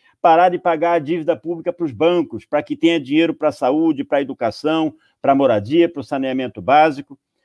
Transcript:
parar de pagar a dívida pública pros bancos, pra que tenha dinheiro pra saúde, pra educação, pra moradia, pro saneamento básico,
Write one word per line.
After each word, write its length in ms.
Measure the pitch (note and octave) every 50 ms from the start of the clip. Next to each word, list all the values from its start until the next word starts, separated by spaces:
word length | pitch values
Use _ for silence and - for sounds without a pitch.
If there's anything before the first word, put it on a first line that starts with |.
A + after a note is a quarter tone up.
| _ _ _ _
parar 280 | - - E3 E3 F3 F#3
de 100 | F3 F3
pagar 340 | - F3+ E3+ D#3 D#3 E3+ E3+
a 60 | E3+
dívida 360 | D3 C3+ E3+ F3 D#3 D#3 E3 -
pública 340 | - D#3+ F3 E3 - F3+
pros 220 | E3+ - F3 D3+ A#2+
bancos, 520 | G2 D3+ E3+ F3+ F3 D#3 - - G#2+ -
pra 160 | _ - D3
que 140 | C#3+ - D3+
tenha 240 | C#3 - E3 E3+ E3
dinheiro 340 | C#3 B2 C#3+ D#3 E3 D#3+ D#3
pra 180 | - D3+ D3+ C#3
saúde, 500 | - C#3+ B2 C#3 D#3 E3 E3 D3+ C3 B2
pra 180 | - D3+ C#3
educação, 720 | C#3+ C3+ C3+ - B2 A2+ G#2 - - D3+ D#3+ D#3+ D#3+ D3+ - _ _ _ _ _
pra 120 | - C#3+ C#3
moradia, 540 | C#3 C#3 C3 A#2 G#2 G2+ A2 D3 E3+ E3+ E3
pro 160 | E3+ D3 B2+
saneamento 580 | - D3 C3+ C3+ C3 C3 C3 C3 A#2+ - A2
básico, 560 | F2+ G#2 C3+ D3+ D#3 D#3+ C#3+ C3+ C#3+ - C#3 - _ _ _ _ _